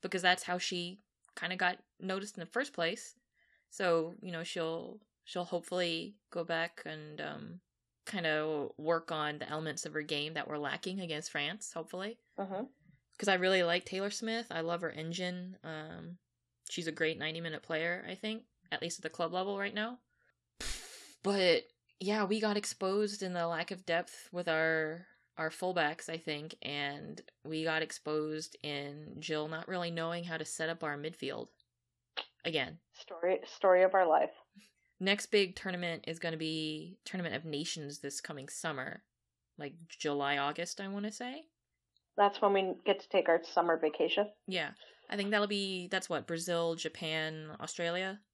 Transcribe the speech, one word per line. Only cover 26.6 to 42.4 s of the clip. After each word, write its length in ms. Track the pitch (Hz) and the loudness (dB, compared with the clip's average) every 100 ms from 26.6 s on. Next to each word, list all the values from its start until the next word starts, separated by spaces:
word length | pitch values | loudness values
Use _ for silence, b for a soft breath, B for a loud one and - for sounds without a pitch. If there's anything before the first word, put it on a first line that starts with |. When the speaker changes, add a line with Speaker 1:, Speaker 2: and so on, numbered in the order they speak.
Speaker 1:
and 640 | - 143 143 143 156 143 - _ | -6 -2 -2 -4 -10 -12 -16 _
we 180 | - 160 | -6 -2
got 200 | 160 160 | 2 2
exposed 720 | 160 - - 151 156 156 156 - | 0 -4 -2 0 0 -4 -6 -8
in 540 | 151 143 143 143 151 - | -6 -4 -6 -10 -12 -10
Jill 260 | 160 156 151 | -2 -2 -2
not 220 | 160 - | -4 -4
really 240 | 185 170 | -2 -2
knowing 320 | 165 165 170 | -2 -2 -2
how 120 | 175 160 | -4 -4
to 80 | |
set 240 | 156 - 160 | -4 -2 -2
up 140 | 165 | -2
our 160 | 156 147 | -2 -2
midfield. 500 | 151 175 139 117 - _ _ _ _ _ _ - - _ | -4 -4 -6 -4 -8 _ _ _ _ _ _ -10 -10 _
Again. 360 | 165 156 131 - _ | -2 0 -2 -6 _
Speaker 2:
Story, 460 | - - 170 175 185 | -20 -14 0 2 2
story 400 | - - 190 180 | -2 2 8 10
of 100 | 185 | 10
our 100 | 190 | 8
life. 280 | 175 156 - - _ b b b b _ | 8 6 4 -2 _ b b b b _
Speaker 1:
Next 280 | 190 208 - | 2 2 4
big 280 | 208 190 | 4 4
tournament 500 | 185 190 180 175 165 - | 0 -4 -2 -2 -4 -6
is 100 | 165 | -4
gonna 180 | 170 160 | -4 -2
be 640 | 160 156 156 156 165 190 | -2 -2 -2 -4 -10 -14
Tournament 320 | - 190 170 131 | -8 -4 -2 -4
of 80 | |
Nations 560 | 160 147 170 165 143 143 | -4 -4 -2 -4 -8 -8
this 200 | 139 139 | -8 -8
coming 280 | - 151 139 | -8 -10 -10
summer, 560 | - 165 143 127 - _ _ _ _ _ - | -6 -4 -4 -6 -8 _ _ _ _ _ -12
like, 160 | 143 170 165 | -12 -12 -20
July, 500 | - 156 143 139 143 | -4 0 2 2 2
August, 420 | 143 151 175 - | 2 -2 -6 -6
I 80 | 196 | -6
wanna 240 | 202 208 | -4 -4
say. 380 | 214 247 285 320 _ _ _ _ _ _ - | -6 -8 -8 -16 _ _ _ _ _ _ 4
Speaker 2:
That's 260 | 202 - | 4 6